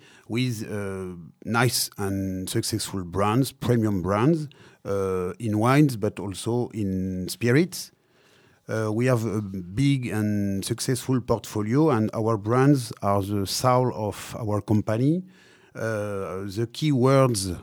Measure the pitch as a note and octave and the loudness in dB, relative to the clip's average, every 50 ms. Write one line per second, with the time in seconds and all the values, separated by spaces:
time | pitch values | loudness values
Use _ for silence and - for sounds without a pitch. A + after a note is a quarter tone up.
0 | - - - - _ - G#2+ A#2+ B2+ B2+ A#2 G#2 A#2 - G#2 G#2 G2+ G2 F#2+ F#2+ | -10 -20 -20 -20 _ -6 -4 -2 -2 -2 -4 -6 -8 -8 -6 -6 -6 -6 -6 -8
1 | F#2+ F2+ F2+ E2+ E2 - _ _ - - A2 A#2 B2+ A#2+ - - - - - - | -8 -8 -10 -12 -16 -18 _ _ -6 -2 2 2 4 4 2 0 -4 -4 -4 -4
2 | G2+ G2 G2 G2 F#2+ F#2+ F#2+ F#2 F#2 F2+ - A#2 G#2+ - A2+ G2+ - - - G2 | -2 -2 -2 -2 -2 -2 -4 -6 -6 -4 -4 -4 -2 -2 -4 -4 -4 -6 -6 -6
3 | F2+ E2+ E2 F#2 G2+ G#2 G#2+ B2+ C3+ - - _ - B2 B2 A#2+ G#2+ G#2+ G#2 F#2 | -6 -4 -2 0 2 2 2 2 0 0 -4 _ 0 0 2 2 2 0 0 0
4 | E2 F#2 G2+ G#2 B2 D3+ E3+ D#3 D3+ C#3 - - - - - _ _ - G2 G2 | 0 0 2 4 4 4 2 2 -2 -10 -14 -20 -20 -20 -20 _ _ -4 -2 -2
5 | F#2+ F#2+ F#2 F#2 F2+ F#2 - - A#2 A2 G#2 G#2+ A2 B2 C3+ D3 D#3 C#3 B2 G#2 | -2 -2 -2 -2 -4 -4 -6 -6 -4 -2 0 2 4 6 6 6 6 4 2 -2
6 | G#2 G#2 - - F2+ G2+ F#2+ - - A2+ A#2 B2 A#2+ - - A2 G#2 F#2+ F#2+ F#2 | -4 -4 -4 -4 -8 -8 -8 -6 -4 -2 -2 -2 -4 -4 -4 -4 -2 -2 -2 -2
7 | F#2 F#2+ F#2 F#2 F2+ - - - A#2 A#2+ A#2+ D3+ F#3 - - - - - _ _ | -2 -2 -4 -4 -6 -8 -6 -2 2 4 4 4 4 2 -4 -12 -14 -14 _ _
8 | _ _ _ _ _ _ _ _ _ _ _ _ _ - A2 A2 A2 A2 G#2+ A2+ | _ _ _ _ _ _ _ _ _ _ _ _ _ -6 -4 -2 -2 -2 0 0
9 | B2 C3 B2+ A2+ A2 A2 F#2 A2 G#2+ F#2+ F#2+ F#2+ F2 E2+ F#2+ A#2 C#3 C#3+ C#3 C3 | 2 4 4 2 2 0 -2 -2 -4 -4 -8 -8 -10 -6 -2 2 2 4 2 2
10 | B2 G2+ F#2+ G#2+ G#2+ G#2+ G#2 G#2 G2+ G2+ G2 G2 F2+ - A#2 A#2 - - C3 B2 | 0 -2 -2 0 0 0 0 0 0 0 -2 -2 -4 -4 -4 -4 -2 -2 -2 -2
11 | - - C3 B2 - - A#2+ G#2 - - - G#2+ G#2 G#2+ A#2 C#3+ D#3+ D#3+ B2+ A2 | 0 0 0 0 2 0 0 0 -2 -4 -4 -4 -2 2 2 4 4 4 4 4
12 | A2 - - A#2 G#2+ A2+ A2+ G#2 G2+ G#2+ A#2+ B2+ C3 C#3+ D3 C3+ A#2 - - - | 2 0 0 0 0 0 0 0 0 2 2 4 6 6 4 4 0 -6 -10 -2
13 | - G2+ G2+ G2+ F#2+ G2+ G#2 G2+ F#2+ - - - - B2+ B2+ B2+ B2+ B2 - - | 0 2 2 2 2 0 -2 -2 -2 -2 -2 0 2 2 4 4 2 0 -2 -2
14 | G#2+ G2+ F#2+ - - - - - A2+ G#2 G#2 G2+ - - G#2+ G#2 - - A2 A2+ | -4 -4 -6 -8 -12 -12 -10 -8 -4 -2 -2 -2 0 2 2 2 2 0 -2 0
15 | B2+ C#3+ E3 F#3 F#3 - - - - - _ _ _ _ _ - - A2+ A2 G#2 | 2 2 2 0 -4 -10 -20 -20 -20 -20 _ _ _ _ _ -6 -4 -4 -4 -4
16 | G#2 G#2 G2+ G2 F#2+ E2 F#2 F#2+ G2 G2+ F#2 G#2+ A#2 A2+ - - D#3 D3+ C#3+ B2 | -4 -4 -6 -6 -6 -8 -8 -8 -8 -6 -4 -4 -4 -4 -4 -2 0 2 4 4
17 | A#2+ C3 C#3 C3+ C3+ B2 A#2 G2 F#2+ F#2+ E2+ - | 4 6 6 6 6 4 2 0 -2 -4 -4 -6